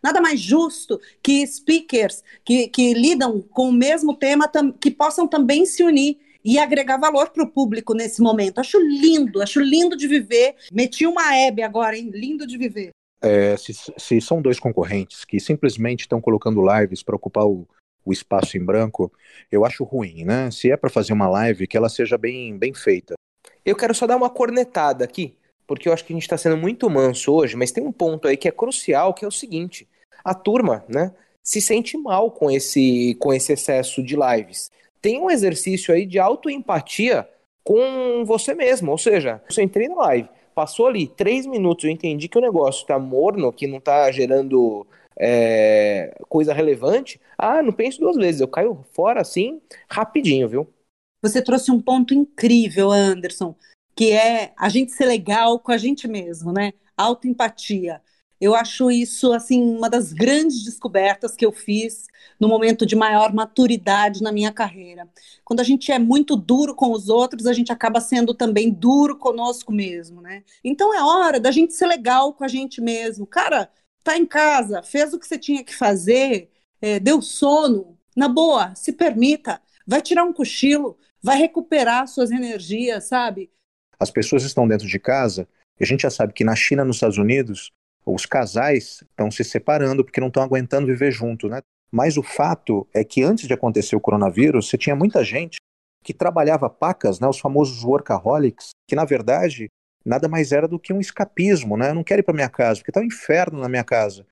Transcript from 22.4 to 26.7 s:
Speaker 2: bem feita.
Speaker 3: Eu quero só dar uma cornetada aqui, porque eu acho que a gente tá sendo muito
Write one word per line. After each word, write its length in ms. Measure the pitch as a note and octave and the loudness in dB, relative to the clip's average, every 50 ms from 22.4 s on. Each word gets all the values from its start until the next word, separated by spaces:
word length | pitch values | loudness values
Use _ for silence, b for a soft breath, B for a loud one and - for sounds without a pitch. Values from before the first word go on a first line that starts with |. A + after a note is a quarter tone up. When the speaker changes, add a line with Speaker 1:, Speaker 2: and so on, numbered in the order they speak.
| B2 A2+ G#2 | -12 -12 -8
Speaker 2:
bem 160 | G2 G#2+ C3 | -6 -6 -6
feita. 420 | C3+ - - A2 F#2+ F2+ _ _ F2 - _ _ _ _ b b b b b | -6 -4 0 0 0 0 _ _ -16 -16 _ _ _ _ b b b b b
Speaker 3:
Eu 100 | - G#3 | -2 -2
quero 180 | G#3 A#3+ A3 A3+ | 0 0 -2 -2
só 120 | - B3 | -2 0
dar 100 | A3+ B3 | 0 0
uma 140 | B3+ B3+ B3 | 0 0 -2
cornetada 760 | B3 - B3 A#3 A#3+ B3 B3 B3 _ F3+ D3+ D3 C3+ B2+ B2 | 0 -2 -4 -2 0 -2 -2 -2 _ -2 0 0 0 -2 -4
aqui, 320 | A#2 - - F3 C3+ _ _ _ _ _ _ _ | -6 -6 -10 -10 -10 _ _ _ _ _ _ _
porque 220 | _ C#3+ - - E3+ | _ -10 -4 0 -2
eu 40 | |
acho 120 | E3 E3 - | -2 -2 -4
que 80 | - | -10
a 40 | E3 | -10
gente 120 | E3 - - | -10 -6 -4
tá 100 | E3+ D#3 | -6 -4
sendo 180 | - E3 D#3+ | -2 -4 -4
muito 320 | D#3 D#3+ F#3+ | -2 -2 -4